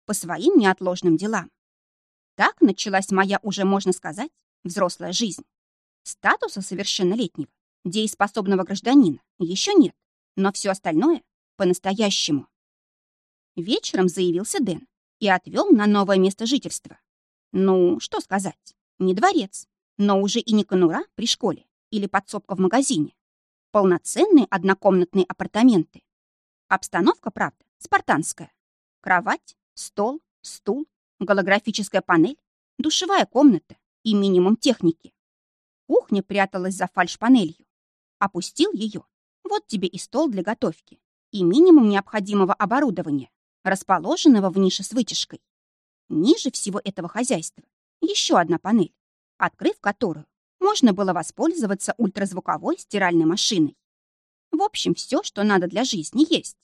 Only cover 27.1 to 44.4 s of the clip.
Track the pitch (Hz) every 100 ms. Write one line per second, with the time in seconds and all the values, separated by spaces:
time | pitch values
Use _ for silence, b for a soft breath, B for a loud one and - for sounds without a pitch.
27.1 | - - - 175 - _ _ - 392 -
28.1 | 165 - - - _ _ _ _ _ -
29.1 | 180 196 247 - _ _ - - - 208
30.1 | 294 - _ - - - 247 302 _ _
31.1 | _ - 202 190 196 - 214 202 190 -
32.1 | 175 175 285 _ _ _ - 302 - 359
33.1 | 392 220 240 294 180 - - _ _ -
34.1 | 208 196 180 185 220 285 233 170 165 -
35.1 | _ _ _ _ _ _ _ - 330 -
36.1 | 202 196 196 196 190 185 190 185 - 180
37.1 | - 226 262 165 - _ _ _ _ _
38.1 | _ 196 175 - - 370 330 214 208 -
39.1 | _ _ _ 370 415 - 208 180 185 -
40.1 | 247 311 196 180 226 214 160 _ _ _
41.1 | _ _ 208 175 220 370 320 220 202 196
42.1 | 214 196 202 185 196 202 240 294 185 165
43.1 | 143 127 _ _ _ 190 190 - 185 175
44.1 | 320 339 226